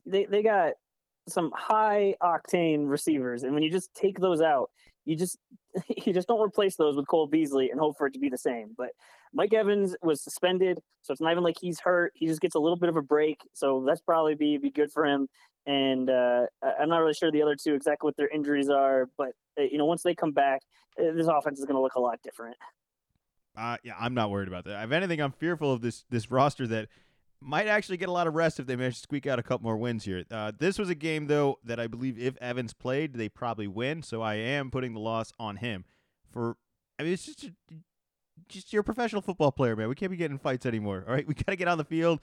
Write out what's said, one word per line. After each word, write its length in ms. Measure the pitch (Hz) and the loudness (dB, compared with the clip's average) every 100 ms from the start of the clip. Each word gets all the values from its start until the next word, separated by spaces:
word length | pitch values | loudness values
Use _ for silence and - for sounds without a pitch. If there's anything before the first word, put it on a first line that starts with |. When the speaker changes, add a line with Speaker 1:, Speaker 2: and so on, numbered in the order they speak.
| - | -2
Speaker 1:
They, 200 | 190 196 | -2 2
they 160 | 202 | 2
got 320 | 214 208 160 - _ _ _ _ - | 4 4 2 -2 _ _ _ _ -6
some 240 | 185 165 | -2 -2
high-octane 1300 | - - 214 214 208 202 190 175 165 - 180 165 151 143 | -4 0 2 4 4 2 2 2 0 0 0 2 2 2
receivers, 540 | 147 - 147 127 120 | 0 2 0 0 -4
and 120 | 131 | -2
when 80 | 147 | 0
you 80 | 156 | 2
just 220 | 185 - | 0 -4
take 260 | - 190 190 | -2 -2 2
those 200 | 185 165 | 2 4
out, 300 | 160 143 110 _ - _ | 4 4 0 _ -20 _
you 120 | - 156 | -4 -2
just, 220 | 180 - _ - _ | -2 -4 _ -20 _
<laughs> 400 | 185 - - 233 | -10 -6 -4 0
you 60 | |
just 160 | 180 180 | 0 2
don't 120 | 233 | 2
replace 340 | 214 208 202 - | 2 2 0 2
those 200 | 156 143 | 2 2
with 100 | 139 | 2
Cole 180 | 165 151 | 2 2
Beasley 440 | 156 151 139 131 | 2 2 2 0
and 100 | 123 | 0
hope 160 | 156 147 | 0 0
for 80 | 139 | -2
it 60 | |
to 60 | 135 | -2
be 100 | 139 | -4
the 100 | 127 | -2
same. 360 | 147 120 107 117 | -4 -4 -8 -10
But 140 | 127 - - - _ | -10 -12 -20 -20 _
Mike 200 | 139 196 | -2 2
Evans 420 | 220 202 208 196 180 | 2 2 2 0 -2
was 200 | 170 147 | -2 -2
suspended, 580 | - - 180 185 190 175 - _ | -4 -2 0 2 2 0 -6 _
so 100 | - | -10
it's 80 | 135 | -2
not 120 | 160 | 0
even 120 | 170 | 2
like 120 | 175 165 | 0 -2
he's 200 | 180 165 | -6 -4
hurt. 320 | 180 180 175 | 0 2 0
He 120 | - 160 | -2 -2
just 140 | 156 | 0
gets 140 | 175 | 0
a 40 | 160 | 2
little 180 | 156 175 | 2 2
bit 100 | 175 | 2
of 60 | 165 | 0
a 60 | |
break, 360 | 139 151 156 151 - | 2 4 4 0 -10
so 300 | - 139 131 131 | -2 0 2 2
that's 140 | 160 | 0
probably 340 | - 165 156 | 2 2 2
be, 240 | 151 151 147 | 2 2 2
be 120 | 139 | 0
good 220 | 135 147 | 0 0
for 120 | 147 151 | 2 2
him. 220 | 143 135 - _ _ - | 2 0 -6 _ _ -2
And, 420 | 139 135 131 131 | 0 2 2 2
uh, 320 | 127 123 123 123 - | 2 4 2 0 -2
I, 100 | 135 - | -4 0
I'm 60 | 151 | 2
not 100 | 165 | 2
really 160 | 160 | 2
sure 160 | 151 170 | 2 2
the 120 | 151 | 2
other 140 | 151 143 | 2 0
two 180 | - | 0
exactly 320 | 143 151 147 151 | 0 0 0 0
what 100 | 143 | 0
their 100 | 147 | -2
injuries 400 | 151 143 147 139 | 0 0 0 2
are, 380 | 139 135 135 127 - | 4 4 2 0 -2
but, 140 | 131 - _ - | -6 -8 _ -2
uh, 40 | 139 | -2
you 80 | 143 | 2
know, 60 | 151 | 2
once 160 | 170 | 2
they 120 | 175 | 0
come 180 | 165 160 | 0 0
back, 300 | 143 139 135 - _ _ - | 2 2 2 -4 _ _ -2
uh, 140 | 170 | 0
this 120 | 165 165 | 2 2
offense 320 | 151 151 139 | 2 0 -4
is 80 | 135 | -2
gonna 140 | 135 | 0
look 140 | 131 | 2
a 60 | 127 | 2
lot 180 | 123 120 | 0 -2
different. 340 | 135 - 117 123 - - _ _ _ _ _ _ _ - | -10 -16 -16 -16 -20 -20 _ _ _ _ _ _ _ -10
Speaker 2:
Uh, 200 | 113 120 | -8 -8
yeah, 120 | 120 95 | -10 -6
I'm 160 | 117 | -2
not 160 | 123 107 | 0 0
worried 180 | 101 95 | 0 -4
about 160 | 90 | -6
that. 180 | 90 101 | -8 -10
If 80 | 113 | -2
anything, 280 | 156 190 160 | -2 0 -2
I'm 120 | 147 | -2
fearful 400 | - 160 170 147 | -4 -4 -2 0
of 80 | 127 | 0
this, 220 | 117 - - | -2 -6 -4
this 200 | 120 107 | -4 0
roster 360 | 127 143 - 123 | 2 2 2 -4
that 200 | 110 107 _ _ _ _ _ | -4 -6 _ _ _ _ _
might 280 | 143 151 214 | -6 -2 2
actually 300 | 208 202 185 | 0 0 -6
get 100 | 185 | -4
a 40 | |
lot 140 | 175 170 | -2 0
of 80 | |
rest 240 | 156 165 - | 2 2 0
if 80 | 131 | -4
they 80 | 123 | -2
manage 200 | 127 117 | -2 -4
to 40 | |
squeak 240 | - 147 139 | -6 -6 -2
out 120 | 127 | -2
a 40 | |
couple 220 | - 127 | 0 -2
more 120 | 113 110 | -2 -2
wins 280 | 120 117 | -2 -4
here. 200 | 104 92 87 | -4 -6 -6
Uh, 200 | 110 107 104 | -8 -8 -2
this 200 | 170 196 | -2 -2
was 100 | 196 | -4
a 40 | |
game, 320 | 170 156 156 147 | -4 -2 -4 0
though, 320 | 147 139 131 | 2 2 0
that 140 | 117 117 | -6 -6
I 80 | 117 | -6
believe 320 | 117 131 113 | -6 -6 -4
if 180 | 123 131 | -6 -6
Evans 340 | 123 123 117 | -6 -6 -6
played, 400 | - 127 131 156 | -8 -4 -2 -4
they 140 | 120 107 | -6 -8
probably 380 | - 120 110 101 | -6 -6 -6 -6
win. 340 | 95 127 165 | -4 -4 -6
So 200 | 143 113 | -8 -6
I 120 | 110 107 | -4 -4
am 340 | 113 143 135 | -4 -4 -4
putting 200 | 131 127 | -6 -6
the 40 | 110 | -6
loss 320 | 110 113 110 - | -4 -4 -6 -8
on 180 | 110 101 | -10 -8
him. 280 | 120 101 90 _ _ _ _ | -8 -8 -12 _ _ _ _
For, 240 | - 117 113 _ _ _ - | -6 -6 -6 _ _ _ -8
I 40 | |
mean, 80 | 156 | -4
it's 140 | 185 - | -4 -6
just, 240 | 302 277 175 _ 160 - _ _ _ _ - 165 | -16 -18 -20 _ -20 -20 _ _ _ _ -20 -20
just 240 | 196 - | -20 -4
you're 80 | 208 | -2
a 40 | |
professional 380 | 202 220 233 208 | 6 6 6 0
football 300 | 185 180 147 | -4 2 4
player, 240 | - 127 110 | 4 2 2
man. 120 | 110 | -2
We 60 | |
can't 160 | 139 190 | -4 -4
be 60 | 185 | -2
getting 200 | 165 135 | -4 -2
in 20 | |
fights 280 | 147 131 131 | -2 -2 -2
anymore, 380 | 113 104 95 92 | -2 -2 -4 -2
all 80 | |
right? 120 | 131 156 | -2 -2
We 60 | |
gotta 220 | 151 - 190 | -4 -4 -2
get 120 | 175 | 0
on 100 | 170 | 0
the 60 | |
field. 360 | 156 160 165 165 | -2 0 2 2